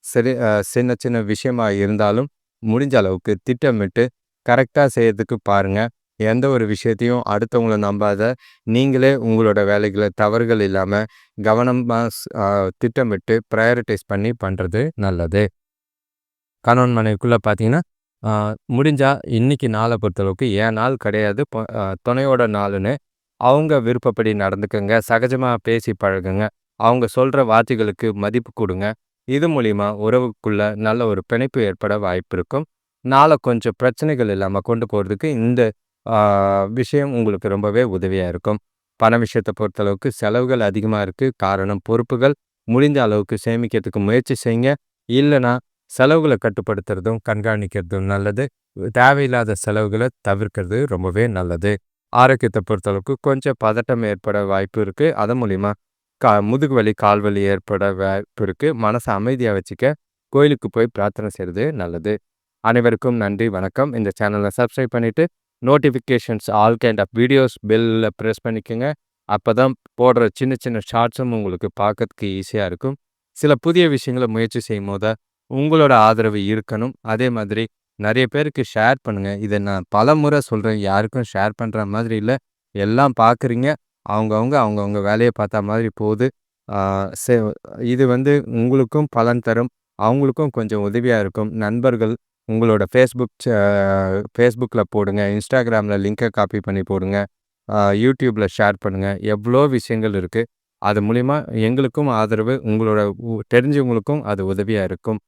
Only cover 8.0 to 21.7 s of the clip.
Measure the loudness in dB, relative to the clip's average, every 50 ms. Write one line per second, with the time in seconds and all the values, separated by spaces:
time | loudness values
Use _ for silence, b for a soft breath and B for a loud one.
8 | 0 0 0 0 -2 -2 -2 b b b b b b 0 2 2 2 2 2 4
9 | 4 4 4 2 0 0 2 4 4 4 4 2 2 2 2 2 0 0 0 0
10 | -2 -2 0 0 0 2 2 0 2 2 2 2 2 0 0 -2 -2 0 -2 -2
11 | -2 -4 b b b b b -4 0 2 2 2 2 0 0 -2 -2 -2 -2 -2
12 | -2 -4 -6 -10 -16 -12 -6 -4 -2 0 0 0 -2 -2 -4 _ -4 -2 0 0
13 | -2 0 -2 -4 _ -2 -2 -2 0 _ -2 2 2 2 2 0 -2 -4 -6 -6
14 | -4 _ -4 -2 -2 -4 -4 -4 -4 -6 -4 -4 -4 -2 -2 -2 -2 -2 -4 -4
15 | -2 -2 0 -2 -2 0 0 0 0 0 _ _ _ _ _ _ _ _ _ _
16 | _ _ _ _ _ _ _ _ _ _ _ _ 0 2 4 4 4 2 2 0
17 | 0 0 -2 0 0 2 0 2 2 0 0 0 0 0 0 0 -2 _ _ _
18 | _ _ _ _ -4 -2 -2 -2 -2 -4 -6 -8 _ -4 -2 2 2 2 2 4
19 | 2 2 2 0 -4 -4 0 2 2 2 2 0 0 -2 0 0 0 0 0 0
20 | -2 -4 -2 0 -2 -2 -2 -2 -2 -2 0 0 0 0 0 0 -2 -2 -2 -2
21 | -4 -2 0 0 0 0 0 -2 -4 _ -4 -8 -8 -6